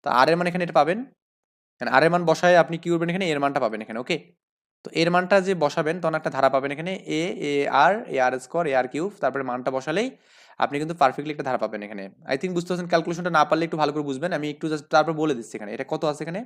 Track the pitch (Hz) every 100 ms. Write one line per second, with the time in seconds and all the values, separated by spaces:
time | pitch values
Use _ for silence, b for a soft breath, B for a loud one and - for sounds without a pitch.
0 | 147 123 135 170 180 180 170 165 147 208
1 | 262 _ _ _ _ _ _ _ 120 127
2 | 160 175 165 156 180 175 165 165 175 170
3 | 170 185 180 147 139 139 120 107 110 113
4 | 127 165 - _ _ _ _ _ - 156
5 | 165 175 185 196 190 185 147 165 151 180
6 | 165 156 156 131 135 135 139 143 170 190
7 | - 156 175 - 147 143 143 135 156 214
8 | 240 135 127 127 - 165 160 131 127 143
9 | 196 202 139 135 131 123 127 131 - 185
10 | 254 254 b b b b 127 143 160 165
11 | 131 127 147 147 131 120 107 107 101 104
12 | 98 _ - 135 185 175 175 175 175 170
13 | 165 170 180 165 147 160 165 165 147 151
14 | 147 131 175 156 147 147 160 151 - 156
15 | 156 156 156 123 110 110 104 117 131 160
16 | 160 143 156 185